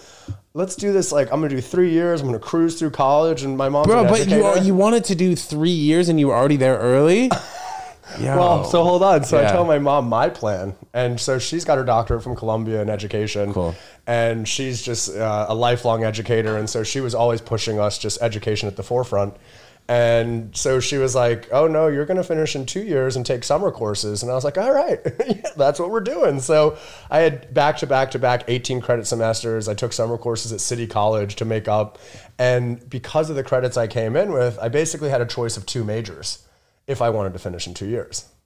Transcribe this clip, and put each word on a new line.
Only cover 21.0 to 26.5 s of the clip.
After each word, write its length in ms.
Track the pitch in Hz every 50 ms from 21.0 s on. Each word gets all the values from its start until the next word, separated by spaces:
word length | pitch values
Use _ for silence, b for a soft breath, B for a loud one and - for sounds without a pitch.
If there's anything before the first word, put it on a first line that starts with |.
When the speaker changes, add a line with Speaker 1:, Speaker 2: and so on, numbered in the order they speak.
| 131 127 120
Speaker 1:
like, 340 | 131 123 120 117 - - -
"Oh, 160 | 117 139 160 165
no, 180 | 156 156 160
you're 200 | 156 143 143 151
gonna 180 | 165 185 185 170
finish 320 | - 165 156 156 147 -
in 100 | 139 131
two 160 | - - 190
years 320 | 214 214 156 131 131 135 120
and 100 | 131 120
take 200 | - 131 117 -
summer 260 | - 143 170 202 170
courses." 500 | - - 113 104 104 - 110 104 104 104
And 120 | 120 120
I 20 | 127
was 80 | 131
like, 160 | 131 143 143 185
"All 140 | 214 262
right, 260 | 269 285 330 330 262 - - -
<laughs> 140 | - - 254 262
yeah, 220 | 202 196 - 302 -
that's 220 | 156 135 139 143 160
what 120 | 165 185
we're 100 | 220 226
doing." 400 | 190 247 302 349 - 151 139 135
So 360 | 123 -